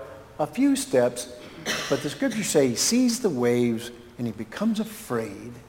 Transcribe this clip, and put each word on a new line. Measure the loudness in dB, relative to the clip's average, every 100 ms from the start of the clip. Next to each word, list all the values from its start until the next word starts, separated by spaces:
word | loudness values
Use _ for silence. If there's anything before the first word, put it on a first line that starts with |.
| -12 -18 -12 -4
a | -4
few | 2 2 2
steps, | 2 4 4 2 -8 -12 -16 -10 -4 -4 0
but | -2
the | -2
scriptures | -2 -2 0 2
say | 4 4
he | 4
sees | 2 4 4 2
the | 0
waves | 2 4 4 4 0 -4 -14 -16 -8
and | -6
he |
becomes | -6 -10 -2 0 0
afraid | -2 -8 -4 -4 -4 -8 -14 -16